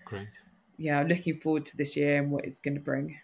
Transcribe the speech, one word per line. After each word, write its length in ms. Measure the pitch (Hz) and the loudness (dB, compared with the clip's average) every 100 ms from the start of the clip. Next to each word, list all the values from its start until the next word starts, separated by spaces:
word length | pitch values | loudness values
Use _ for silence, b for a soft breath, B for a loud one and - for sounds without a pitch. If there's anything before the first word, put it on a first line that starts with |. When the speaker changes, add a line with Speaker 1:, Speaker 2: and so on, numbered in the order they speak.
| - | -10
Speaker 1:
Great. 220 | 98 104 - - _ _ - | -10 -10 -16 -20 _ _ -6
Speaker 2:
yeah, 220 | 156 143 | 0 2
I'm 80 | 156 | 4
looking 280 | 175 175 151 | 2 0 -2
forward 300 | 160 156 151 | 2 0 0
to 100 | - | -4
this 180 | 143 | -2
year 220 | 147 143 143 | 2 4 4
and 120 | 143 | 2
what 160 | 143 - | -2 -4
it's 140 | - | -6
gonna 200 | 143 143 | -4 -4
bring. 380 | 143 135 151 147 | -2 -2 -2 -8